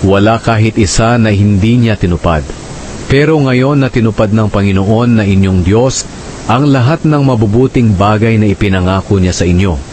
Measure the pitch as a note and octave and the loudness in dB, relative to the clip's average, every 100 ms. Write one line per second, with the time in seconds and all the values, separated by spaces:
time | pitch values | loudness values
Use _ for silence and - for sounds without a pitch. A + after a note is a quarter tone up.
0 | G2 G2 G2+ A2+ - A2+ G#2+ - G#2 - | 0 2 2 0 0 0 0 0 -2 0
1 | A2+ A#2+ A2 G2+ G#2 G2+ G#2+ A#2+ A#2 G#2 | 0 2 0 2 2 2 2 2 0 0
2 | F#2 E2+ F2+ D#2+ C#2+ - - - - - | -2 -2 -2 -2 -4 -12 -14 -14 -14 -14
3 | - C3+ D3+ D#3+ C3 B2+ C3 C#3+ C3+ B2 | -2 0 2 0 0 0 0 0 0 0
4 | A2 G#2+ A2 A2 G#2+ G2+ G2+ F#2+ F#2+ A2 | -2 0 0 0 0 0 0 0 0 0
5 | A#2+ A2+ G2+ G2 G2 F#2 F2 G#2+ C3 - | 2 2 2 2 2 2 2 2 2 -2
6 | - - - - - A#2 D3 C3+ A#2+ D#3+ | -10 -14 -16 -14 -4 0 2 2 2 0
7 | D#3 D3+ C#3 B2 A2 G#2+ C3 C3 A#2 F#2+ | 0 0 0 0 0 2 0 2 0 2
8 | G2+ G#2+ A2+ A#2 G#2+ F#2+ G#2 F#2+ F2+ F#2+ | 2 2 2 2 0 0 0 0 0 -2
9 | - G2 F2+ F2+ F2+ F2 G2 D#2 - | 0 0 0 0 0 0 0 -2 -6